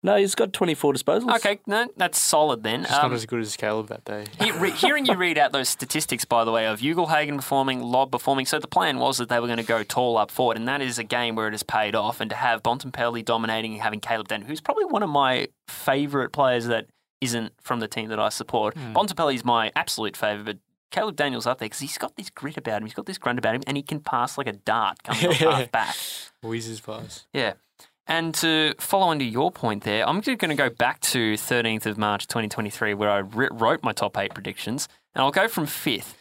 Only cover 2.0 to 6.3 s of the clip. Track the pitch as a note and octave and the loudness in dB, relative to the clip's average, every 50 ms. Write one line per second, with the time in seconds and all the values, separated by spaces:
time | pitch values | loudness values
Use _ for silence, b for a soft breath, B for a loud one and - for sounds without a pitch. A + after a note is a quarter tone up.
2 | F#3 F3 F3 - - - - D#3 D3+ D3+ C3 A2+ G#2+ A2 A2+ B2 - - - C#3 | -2 0 2 0 2 4 4 4 6 4 2 0 0 -2 -2 -2 0 2 4 4
3 | D3 C3 B2 A#2 A2 A2+ A#2+ A#2+ A2 G#2+ - - - A2 G#2+ A2 A2 A2 A2 A2 | 4 4 2 -2 -4 -4 -4 -4 -4 -4 -6 -4 -2 -2 0 -2 -4 -6 -10 -12
4 | - - G#2+ G#2 G#2+ G#2 - - - A3 G#3 F3 F3 F#3+ E3 - - D#4 C#4+ D4+ | -10 -10 -10 -10 -10 -12 -4 -2 -2 0 0 0 0 0 0 2 2 4 4 4
5 | C#4 B3 A#3 F3+ F3+ F3 E3 D3+ D3 B2+ B2+ C#3 C3 - - - C3+ B2 - D3+ | 2 2 2 2 2 2 4 4 4 4 4 0 0 0 -2 -2 -4 -2 0 -2
6 | D3 - - A#2 - - | 0 0 -2 -4 0 2